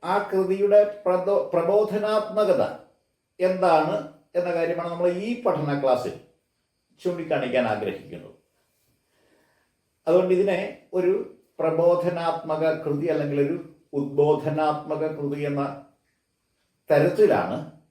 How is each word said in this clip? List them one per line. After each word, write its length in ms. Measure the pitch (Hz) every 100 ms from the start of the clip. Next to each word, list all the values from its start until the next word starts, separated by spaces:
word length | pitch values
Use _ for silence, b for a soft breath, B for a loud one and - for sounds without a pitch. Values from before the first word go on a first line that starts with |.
ആ 260 | 170 202 196
കൃതിയുടെ 680 | 190 185 190 202 208 208 - 180
പ്രദോ-, 380 | 180 185 202 -
പ്രബോധനാത്മകത 1080 | 170 165 208 214 202 214 214 - 202 208 107 - - - _ _ _ _ -
എന്താണ് 800 | 185 185 180 160 151 - - - _ 175
എന്ന 140 | 175 170
കാര്യമാണ് 340 | 165 170 170
നമ്മൾ 180 | 170 175
ഈ 360 | 180 220 240
പഠന 380 | 208 156 147 143
ക്ലാസ്സിൽ 380 | 135 123 117 - - _ _ _ _ _ _ _
ചൂണ്ടിക്കാണിക്കാൻ 640 | 180 170 160 147 123 123 113
ആഗ്രഹിക്കുന്നത്. 680 | 104 101 - - - - - _ _ _ _ _ _ _ _ _ _ _ _ _ _ _ _ -
അതുകൊണ്ട് 260 | 175 185
ഇതിനെ 540 | 180 196 180 202 - -
ഒരു 440 | 185 180 214 - - _ -
പ്രബോധനാത്മക 1120 | 160 160 175 175 175 170 170 165 156 156 160 156
കൃതി 240 | 151 143 175
അല്ലെങ്കിൽ 340 | 214 147 143
ഒരു 160 | 143 175 - - _
ഉദ്ബോധനാത്മക 1120 | 143 143 139 147 143 156 151 156 151 151 151 156
കൃതി 340 | 151 143 143
എന്ന 420 | 147 143 143 - - _ _ _ _ _ _ _ _ _ -
തരത്തിലാണ് 680 | 147 170 202 208 95 - 156 160 - _